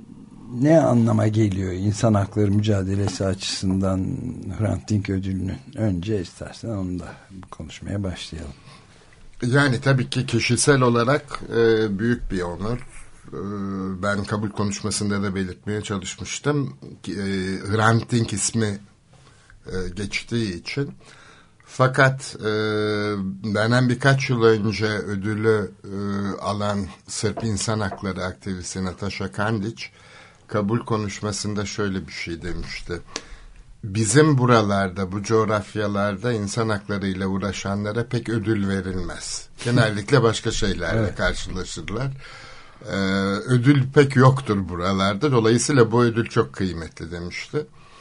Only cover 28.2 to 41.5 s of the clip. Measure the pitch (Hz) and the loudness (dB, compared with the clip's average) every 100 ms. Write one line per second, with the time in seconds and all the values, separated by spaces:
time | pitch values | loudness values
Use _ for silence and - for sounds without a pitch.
28.2 | 92 - 101 90 87 95 92 87 98 - | -6 -6 -8 -8 -8 -6 -6 -6 -8 -6
29.2 | 95 - 104 113 107 - - - - - | -6 -4 -2 -2 -4 -8 -14 -18 -20 -20
30.2 | - - - 107 101 117 - 110 104 - | -20 -20 -6 -2 0 0 0 -4 -4 -6
31.2 | 107 101 104 104 101 - 101 95 76 - | -6 -4 -4 -4 -4 -4 -2 -4 -6 -10
32.2 | - 82 85 82 71 - - 87 - - | -8 -8 -6 -6 -6 -10 -8 -8 -8 -12
33.2 | - - - - - - 107 101 104 135 | -14 -18 -20 -20 -20 -12 -6 -2 4 6
34.2 | 156 135 123 117 101 98 98 87 92 101 | 6 6 6 6 4 2 0 -2 -4 -4
35.2 | 101 110 107 107 - 107 104 101 101 95 | 2 2 4 0 -2 -4 -2 0 -2 -2
36.2 | 120 110 101 117 110 101 104 101 98 92 | -2 -2 -2 -2 0 -2 -4 -4 -2 -2
37.2 | 95 98 98 - 98 98 104 117 117 120 | -2 -2 -4 -4 -4 -4 -4 -4 -4 -4
38.2 | 107 113 98 107 98 98 92 92 85 - | -2 -2 0 0 0 -2 -4 -4 -6 -8
39.2 | - - - - 120 123 110 101 98 120 | -10 -12 -12 -8 0 2 2 0 2 4
40.2 | 113 104 117 - 101 85 82 110 107 - | 4 2 -2 0 0 0 -2 0 -2 0
41.2 | 92 - 90 | -2 -2 -4